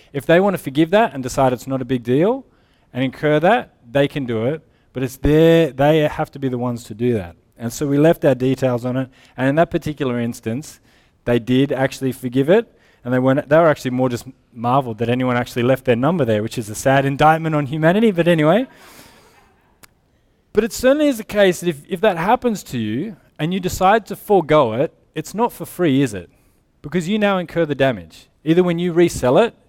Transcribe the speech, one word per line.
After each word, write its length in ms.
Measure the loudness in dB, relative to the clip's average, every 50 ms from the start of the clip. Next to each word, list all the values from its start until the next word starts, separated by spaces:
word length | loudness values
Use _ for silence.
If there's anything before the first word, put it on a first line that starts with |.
| _ _
If 140 | -10 -8 0
they 140 | 2 4 4
wanna 180 | 4 2 0
forgive 320 | -2 -6 -4 0 0 0 2
that 240 | 4 2 2 2 -2
and 80 | -6
decide 320 | -8 -6 0 2 2 2 2
it's 140 | 0 -6
not 140 | -6 -6 -6 -4
a 20 |
big 180 | -2 -4 -4 0
deal 420 | 0 2 2 2 2 0 -2 -6 _ _ _ _ _ _ _ _ _ -8
and 100 | -6 -6
incur 360 | -6 -6 -4 -2 0 0 2
that, 340 | 2 2 2 2 -2 -8 _ _ _ -4
they 180 | 0 0 0
can 180 | 0 -2 -6 -6
do 220 | -4 -4 -2 -2
it, 160 | -2 -4 -6 _ _ _ _ _ _
but 120 | -10 -8 -8
it's 140 | -8 -8
their, 540 | -4 0 2 4 4 6 6 6 4 2 0
they 280 | 0 0 2 2 2 2
have 320 | 2 0 -2 -4 -8 -8
to 80 | -8 -6
be 100 | -6 -4
the 80 | -4
ones 260 | -4 -4 -6 -6 -8 -10
to 100 | -14 -8
do 180 | -4 -2 -2 -2
that." 220 | -2 -4 -8 -16 _ _ _ _
And 140 | -12 -10 -10
so 160 | -8 -6 -4
we 100 | -2 2 4
left 260 | 4 4 2 4 2
our 100 | 0 2
details 500 | 2 0 -2 -2 0 -2 -2 -2 -2 -4
on 120 | -4 -4
it, 120 | -4 -6 -8 _ _ _ _ -8
and 100 | -4 -2
in 80 | 0 2
that 140 | 2 0 0
particular 500 | 0 -6 -6 -6 -6 -4 -4 -4 -2 -2
instance, 600 | -4 -6 -6 -6 -8 -6 -6 -6 -8 -12 -20 _ _ _ _ _ _ _ _ _ -4
they 120 | 0 0
did 340 | 0 0 0 2 2 2 0
actually 400 | 0 -2 -2 -4 -4 -4 -6 -6
forgive 380 | -6 -6 -8 -4 -2 -2 2 4
it, 260 | 2 2 2 _ _ _ _ _ _ _ -6
and 100 | -2 -2
they 60 | 0
weren't, 280 | 2 2 0 0 0
they 100 | 2 4
were 120 | 4 4 4
actually 220 | 2 0 -4 -6
more 180 | -2 -2 -2 -2
just 160 | -2 -4 -10 -12 -20 _ _ _
marveled 460 | -14 -6 -2 0 0 0 0 -2 -4
that 120 | -4 -2 -2
anyone 280 | 0 0 0 0 0
actually 260 | -2 -2 -4 -4 -2 0
left 220 | 0 0 0 2
their 100 | 0 0
number 300 | 2 2 0 0 0 0
there, 160 | 0 0 0
which 160 | -2 -4 -6
is 120 | -8 -8 -8
a 60 | -8
sad 300 | -4 0 2 2 2 2
indictment 500 | 0 0 2 4 4 4 2 0 -2 -2
on 120 | -2 -2
humanity, 440 | -4 -4 0 0 2 2 4 2 2
but 160 | 2 2 2
anyway. 400 | 2 2 2 4 2 2 2 0 -4 -10 -20 -20 -20 -20 -20 -20 -20 _ _ _ _ _ _ _ _ _ _ _ _ _ _ -20 -20 _ _ _ _ _ _ _ _ _ _ _ _
But 120 | -2 -2 -2
it 100 | -2 -4
certainly 340 | 0 2 2 2 4 2
is 100 | 0 0
the 60 | -2 -6
case 360 | -6 0 2 2 2 2 0
that 100 | -2 -4
if, 140 | -4 -6 -8
if 140 | -10 -6 -2
that 160 | 0 0 0
happens 460 | 0 0 0 0 0 0 -4 -4 -4 -8
to 140 | -8 -6
you 400 | -6 -4 -4 -4 -4 -6 -8 -10 -16 _ _ _
and 160 | -6 -4 -4 -4
you 60 | -4
decide 460 | -4 -4 -4 0 2 4 4 2 0
to 80 | -4 -14
forego 580 | -10 -2 0 2 2 2 4 4 4 4 2 0
it, 200 | -2 -2 -2 _ _ _ _ -12
it's 200 | -12 -10 -8 -6
not 200 | -4 -4 -4 -4
for 120 | -8 -14
free, 360 | -12 -6 -2 0 2 2 2
is 120 | 2 0 -2
it? 160 | -8 -12 -14 _ _ _ _ _ _ _ _ _ _
Because 260 | -14 -6 -6 -4 -2
you 120 | -2 -2 0
now 180 | 0 0 0
incur 280 | 0 -4 -4 -2 -2 -2
the 100 | -2 0
damage. 520 | 0 0 0 0 -4 -10 -18 -20 -20 -20 _ _ _ -2
Either 200 | 0 2 2 2
when 160 | 2 0 -2
you 120 | -2 -2
resell 460 | 2 2 2 2 2 0 0 2 4
it, 160 | 4 2 0 -2 _ _